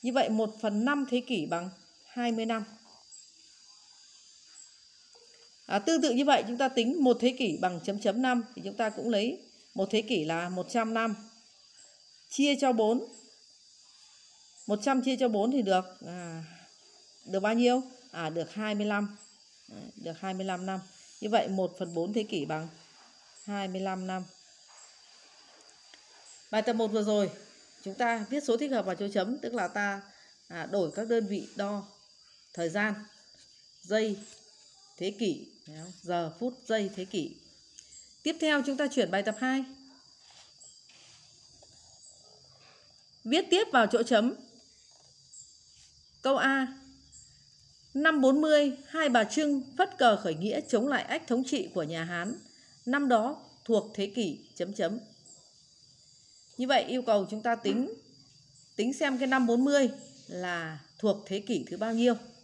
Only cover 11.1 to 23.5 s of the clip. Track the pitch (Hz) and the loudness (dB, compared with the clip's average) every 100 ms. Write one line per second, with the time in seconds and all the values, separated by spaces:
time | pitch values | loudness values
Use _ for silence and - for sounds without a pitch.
11.1 | 202 - - - _ _ - - _ _ | -4 -12 -20 -20 _ _ -20 -20 _ _
12.1 | - _ - 285 277 269 226 214 247 453 | -20 _ 0 2 4 2 4 4 2 -2
13.1 | - - - - - - - - - - | -16 -20 -20 -20 -20 -20 -20 -20 -20 -20
14.1 | - - - - - - 208 277 262 254 | -20 -20 -20 -20 -18 -4 -2 2 2 2
15.1 | 254 254 214 226 269 196 185 185 - 165 | 0 2 2 2 2 2 2 0 -14 -14
16.1 | 180 170 165 160 170 170 - - - - | -12 -12 -12 -14 -20 -20 -20 -20 -20 -20
17.1 | - - 190 202 233 240 254 262 - - | -20 -4 0 2 4 4 4 0 -16 -16
18.1 | 165 160 165 156 208 214 208 208 208 202 | -8 -6 -4 -6 -6 -4 -2 0 0 -2
19.1 | 208 - _ _ - - - - - 165 | -8 -20 _ _ -20 -20 -18 -18 -14 -12
20.1 | 165 190 185 190 180 185 190 185 - - | -8 -8 -6 -4 -6 -6 -8 -10 -20 -20
21.1 | - 214 214 - 190 180 - 175 170 175 | -10 2 2 4 0 0 -2 -6 -2 0
22.1 | 220 - 175 139 156 160 - - - - | -2 -2 -4 -2 -4 -6 -14 -20 -20 -20
23.1 | - - - - | -20 -20 -20 -10